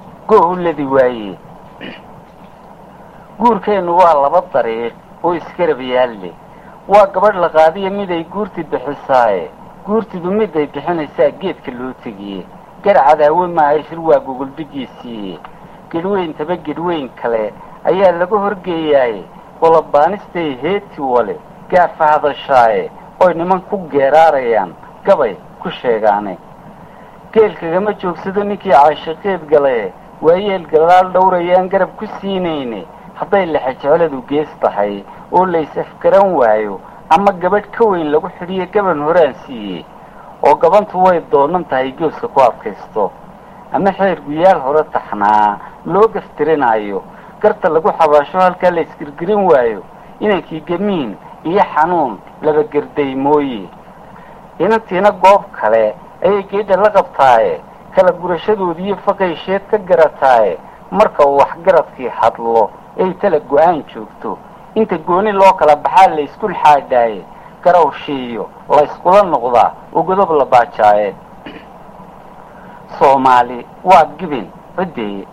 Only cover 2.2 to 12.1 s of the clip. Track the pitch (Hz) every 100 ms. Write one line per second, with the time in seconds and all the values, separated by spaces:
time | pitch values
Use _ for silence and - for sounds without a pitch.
2.2 | - - - - - - - - - -
3.2 | - - 240 208 208 202 175 170 175 147
4.2 | 139 175 - 135 117 113 117 - - -
5.2 | 165 170 - - 170 127 127 127 127 107
6.2 | 90 - - - - - - 202 196 185
7.2 | 208 190 165 156 160 190 190 202 190 170
8.2 | 165 190 208 - 156 139 127 139 - 131
9.2 | 117 95 78 - - - - 220 202 185
10.2 | 175 208 220 156 143 143 151 170 143 -
11.2 | 147 - 185 147 - 123 131 120 123